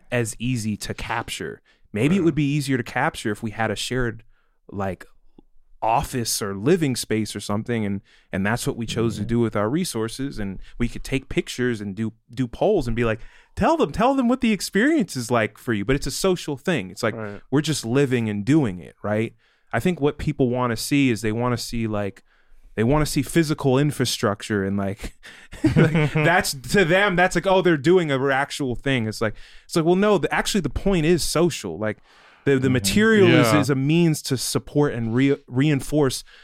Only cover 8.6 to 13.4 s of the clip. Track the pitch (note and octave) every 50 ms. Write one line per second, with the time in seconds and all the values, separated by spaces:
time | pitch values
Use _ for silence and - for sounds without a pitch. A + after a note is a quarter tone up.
8.6 | - C#3 - - A#2 - - A#2 A2+ A#2 G#2+ G#2+ G#2 A2+ A2+ A#2+ A#2 A2 G#2 G#2+
9.6 | G2+ G#2+ C#3 F3 F#3 - - A2+ A2 A2+ - - C3+ C#3 - A2 G#2 G2 F#2 -
10.6 | - - - - A#2+ - - G#2 - - C3+ C3+ - - - E3+ - - - -
11.6 | B2 B2 A#2 G#2 G#2 G#2 F#2+ G2+ A2+ G#2+ - _ _ _ A#2+ A2 C3 A#2 - -
12.6 | D3 F#3 G#3+ F3+ B2 A#2 - A#2+ A#2+ A2+ A2 - - - - -